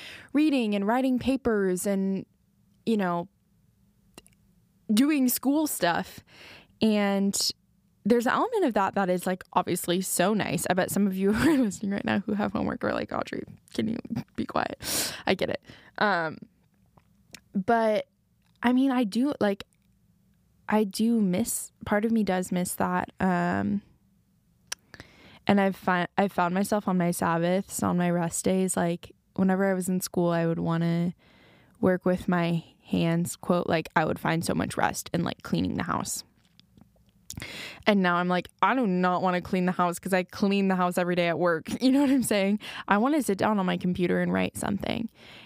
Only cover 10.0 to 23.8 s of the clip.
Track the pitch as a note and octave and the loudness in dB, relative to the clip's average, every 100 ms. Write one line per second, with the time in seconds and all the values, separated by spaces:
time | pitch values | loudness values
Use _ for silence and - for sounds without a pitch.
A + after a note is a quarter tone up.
10 | F#3+ - F3+ G#3+ - - - F#3 - F3+ | 0 2 2 2 0 -2 -2 0 0 2
11 | G3+ F#3+ G3 A3 C4 C#4+ A3+ F3+ G3 G3+ | 0 2 0 2 4 4 2 -2 -6 -4
12 | - G#3+ G3+ G3+ G3+ - - - - A#1 | -2 -2 0 -2 -2 -2 -4 -2 -2 -4
13 | - - - - - - _ - A3 - | -4 -6 -6 -8 -12 -16 _ -6 -4 -4
14 | - - - - - - - - - - | -6 -8 -8 -10 -4 -2 -4 -8 -6 -6
15 | - - - F#3+ - - - - - - | -6 -6 -2 0 -2 -4 -8 -20 -14 -2
16 | G#3 F3 D#3+ - - _ _ _ _ _ | 0 0 -2 -8 -18 _ _ _ _ _
17 | _ _ _ - _ G3+ F#3 A#3 A3+ G#3 | _ _ _ -20 _ -6 0 2 2 0
18 | - _ _ _ _ - A#3+ B3+ C4+ B3 | -4 _ _ _ _ -4 2 4 4 2
19 | A3 G#3+ C#4 - G#3 G3+ - _ _ _ | 0 0 -2 0 -2 -2 -8 _ _ _
20 | _ _ _ _ _ _ - G#3+ G#3 - | _ _ _ _ _ _ -2 0 0 0
21 | A3 A#3 G3 F3+ A#3 - - - - G#3 | 2 4 2 0 -2 -4 -10 -12 -2 0
22 | A3+ A3+ G3+ F#3 F#3 F3+ F#3 - F#3 F3+ | 2 0 0 0 0 -2 -2 -2 -2 -2
23 | - - F#3+ F3 F3 F3+ G3+ G3+ | -4 -2 0 0 0 -2 -2 -4